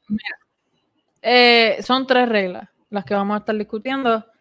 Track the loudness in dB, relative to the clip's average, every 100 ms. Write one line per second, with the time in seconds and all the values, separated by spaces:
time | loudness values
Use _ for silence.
0 | -8 -8 -6 -14 _ _ _ _ _ _
1 | _ _ 0 4 6 4 2 0 -2 -2
2 | 2 2 2 0 -2 -6 -16 _ _ -10
3 | -4 -2 -2 -4 -4 -4 -6 -8 -6 -2
4 | 0 -2 -4 _